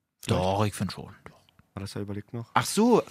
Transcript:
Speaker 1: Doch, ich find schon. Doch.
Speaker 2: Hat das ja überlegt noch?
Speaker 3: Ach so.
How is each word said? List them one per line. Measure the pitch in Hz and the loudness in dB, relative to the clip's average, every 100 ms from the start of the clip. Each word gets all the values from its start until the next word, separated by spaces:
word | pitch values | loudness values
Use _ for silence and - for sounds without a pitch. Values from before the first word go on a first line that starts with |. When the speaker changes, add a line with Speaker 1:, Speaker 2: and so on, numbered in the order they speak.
| _ _ - | _ _ -2
Speaker 1:
Doch, | 90 92 98 | 0 2 2
ich | 107 | 0
find | - 95 | 0 -6
schon. | - - - | -6 -14 -16
Doch. | - - _ _ _ | -20 -20 _ _ _
Speaker 2:
Hat | - | -10
das | 98 | -10
ja | - | -8
überlegt | 101 101 - | -8 -8 -8
noch? | 120 117 | -12 -2
Speaker 3:
Ach | - | -2
so. | 127 - 226 214 - | 0 2 6 6 2